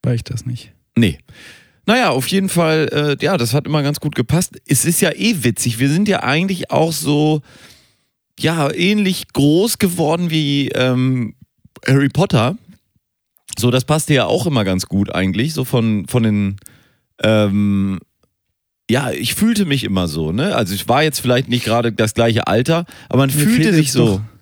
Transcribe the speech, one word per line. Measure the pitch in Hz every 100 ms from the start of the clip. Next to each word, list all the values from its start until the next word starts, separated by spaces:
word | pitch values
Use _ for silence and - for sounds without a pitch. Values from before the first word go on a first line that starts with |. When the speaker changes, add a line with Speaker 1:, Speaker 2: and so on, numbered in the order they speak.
Speaker 1:
war | 127
ich | 120
das | - 123 -
nicht. | 120 - _ _ -
Speaker 2:
Nee. | 110 73 _ - - - _ _ -
Naja, | 240 214
auf | 131 131
jeden | 190 190
Fall, | 170 165 160 156 147 147 139
äh, |
ja, | 147 190
das | 117
hat | 135 135
immer | 151
ganz | 139 147
gut | 151 -
gepasst. | 123 160 185 - -
Es | 139 -
ist | 170
ja | 180
eh | - 214 196
witzig. | 120 - - 110
Wir | 139
sind | 160 208
ja | 190
eigentlich | - 151 190 185 -
auch | 139 160
so, | 156 156 147 151 156 - - - - _ _ _ _ _ -
ja, | 156 165 143
ähnlich | - 175 208 190 185 -
groß | - 143 160 226 -
geworden | 190 175 151 170 175
wie, | 156 147 143 139
ähm, | - 127 123 131 127 110 - - _ _ - -
Harry | 139 139
Potter. | - 190 143 120 196 _ - _ _ _ _ _ _ - -
So, | 123
das | 127 123
passte | 151 -
ja | 143 92
auch | 180 196
immer | 135
ganz | 95 92 -
gut | 196 202
eigentlich, | 87 95 98 143
so | 156 131
von, | 127 113 104 87
von | 123
den, | 113 104 98 98 - _ _ _ _ _
ähm, | 110 110 104 101 104 98 98 95 _ _ _ _ _ _ _ _ -
ja, | 120 135
ich | 73 120 -
fühlte | 214 208 180
mich | 139
immer | 107 95 90
so, | 76 78
ne? | 95 180 156
Also | 101 98
ich | -
war | 127
jetzt | 156 -
vielleicht | 123 123 127
nicht | 120 110
gerade | 117 117
das | 104 110
gleiche | - 117 110 -
Alter, | 107 127 165 175 - -
aber | 123 139
man |
Speaker 1:
Mir | 147
Speaker 2:
fühlte | 147 240
Speaker 1:
fehlt | 311 165
Speaker 2:
sich | 147
Speaker 1:
jetzt |
Speaker 2:
so | 127 117
Speaker 1:
noch | 95 107 _